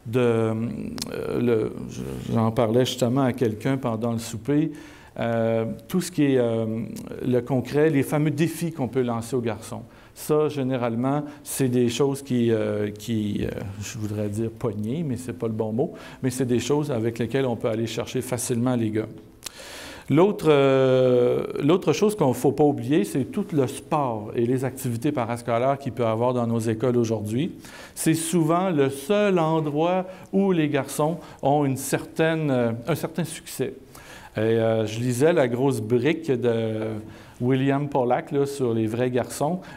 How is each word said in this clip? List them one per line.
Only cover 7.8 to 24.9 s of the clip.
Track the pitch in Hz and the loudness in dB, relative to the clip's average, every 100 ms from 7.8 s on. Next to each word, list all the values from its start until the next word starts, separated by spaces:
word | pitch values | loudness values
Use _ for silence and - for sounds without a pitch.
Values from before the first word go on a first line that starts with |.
| 156 | 4
les | 143 | 4
fameux | 127 156 156 | 0 0 0
défis | 131 165 165 170 | 2 0 0 -6
qu'on | - 123 | -4 -2
peut | 127 | 0
lancer | 123 117 117 131 | 0 -2 -2 -2
aux | |
garçons. | 113 101 - 107 113 - - | -2 -6 -10 -14 -14 -20 -20
Ça, | - - 151 151 | -16 0 2 2
généralement, | 143 127 131 120 113 131 143 147 - | 0 -2 0 -2 0 0 -2 -4 -12
c'est | - - 135 | -12 -2 2
des | 123 120 | 4 2
choses | 120 139 135 | 2 0 0
qui, | - 123 117 | -2 0 2
euh, | 110 107 104 104 | 2 0 -2 -4
qui, | 107 - 113 104 - | -6 -4 -2 -2 -2
euh, | - - 101 101 | -4 -6 -8 -8
je | 98 107 | -10 -8
voudrais | 107 104 104 | -6 -4 -4
dire | 104 113 | -2 -4
poignées, | 110 123 101 107 143 | -4 -4 -4 -4 -4
mais | 160 117 | -4 -4
c'est | - | -6
pas | - 113 | -6 -4
le | |
bon | 110 110 | -2 -2
mot, | 110 170 - - - | -2 -2 -4 -16 -4
mais | 135 | -4
c'est | 123 127 | -2 0
des | 120 | 0
choses | - 147 147 | 2 0 0
avec | 123 113 117 | 0 -2 -2
lesquelles | 120 135 131 | -2 0 0
on | 117 | 0
peut | 123 | -2
aller | 110 117 | -2 -2
chercher | 113 117 135 | -4 -4 -4
facilement | 120 120 - 120 123 123 | -4 -4 -2 0 2 2
les | 113 | 0
gars. | 107 107 - - - - - - - - - - | -2 -4 -10 -20 -18 -18 -16 -16 -16 -16 -16 2
L'autre, | 135 196 202 160 | 4 4 4 4
euh, | 147 139 135 131 131 127 123 123 127 - - | 6 6 6 6 6 6 6 4 2 -2 0
l'autre | 139 180 180 | 2 4 4
chose | 147 208 208 | 2 2 4
qu'on | 139 | 0
faut | 120 147 | 4 2
pas | 131 | 4
oublier, | 147 123 120 156 | 2 2 0 0
c'est | 196 143 120 | 2 -2 -2
tout | - 196 | -4 -2
le | 151 127 | 0 0
sport | - - 156 135 110 104 - | -2 -4 -2 0 -4 -4 -2
et | 117 | 0
les | 131 | 0
activités | 131 123 127 | -2 -4 -4